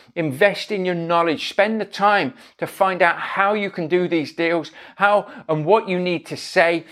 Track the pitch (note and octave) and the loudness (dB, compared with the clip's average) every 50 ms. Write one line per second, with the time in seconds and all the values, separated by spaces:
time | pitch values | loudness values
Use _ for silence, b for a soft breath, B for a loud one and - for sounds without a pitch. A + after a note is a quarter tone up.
0 | b b b F3 D#3+ D3 B2+ C#3+ G#3 G3+ F3+ - - - G#3+ F#3+ F#3 F#3 F3+ E3+ | b b b -4 -2 -2 2 2 2 2 2 0 -6 -6 -6 -4 -2 -2 -2 -4
1 | E3 E3 F3 E3+ E3+ E3+ D3+ C3 - - - - G3 A3 A3 A3 G3+ G3+ - - | -2 0 0 2 2 2 0 -2 -4 -4 0 0 0 0 0 -2 -4 -6 -4 0
2 | G3 G#3 G#3 G3 D#3 B2+ - B B B B _ E3 D#3 - - G3 F#3+ F#3 E3+ | 2 2 4 2 0 -2 -6 B B B B _ -10 -10 -2 0 0 0 2 4
3 | F3+ E3+ D#3 - - - - F#3 G3 G3+ G#3+ G#3+ G3+ F#3+ - F#3 E3 C#3+ F3 F3+ | 2 2 2 0 -4 -6 -2 0 0 2 2 0 -2 -4 -4 -6 -2 0 0 0
4 | F3+ E3+ E3+ E3 C#3+ B2+ - - E3+ E3 E3+ E3 C#3+ - B B B B B - | 2 2 0 -2 -2 -4 -4 -2 -2 0 0 -2 -2 -6 B B B B B 0
5 | G3 G3+ G#3 G3+ G3 B B B B - D#3+ D#3 D3+ D#3+ G#3 A3 - F#3 F3+ F3+ | 2 2 2 2 0 B B B B -4 -4 -2 2 2 2 2 2 0 -2 -2
6 | F3+ F3+ F3 D3+ - - D3+ - - - - F#3 E3 E3+ F3 E3+ E3 B | -2 -2 -2 -4 -6 -8 -12 -12 -10 -2 0 2 2 2 2 -2 -4 B